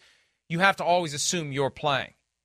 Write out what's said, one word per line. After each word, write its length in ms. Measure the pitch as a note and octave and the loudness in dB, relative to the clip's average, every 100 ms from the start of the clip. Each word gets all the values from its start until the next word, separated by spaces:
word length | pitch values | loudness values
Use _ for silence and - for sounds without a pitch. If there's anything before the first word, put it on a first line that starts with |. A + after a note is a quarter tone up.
| _ _ _ _ - | _ _ _ _ -8
you 120 | E3 | 2
have 160 | G3 F#3+ | 2 2
to 80 | |
always 280 | D#3+ F3+ D#3+ | 2 2 0
assume 400 | C#3+ - F3+ D3 | -4 -4 -2 -4
you're 160 | C3+ C3+ | -2 -2
playing, 460 | - D3+ C3 F#2+ _ _ _ | -2 -2 -2 -4 _ _ _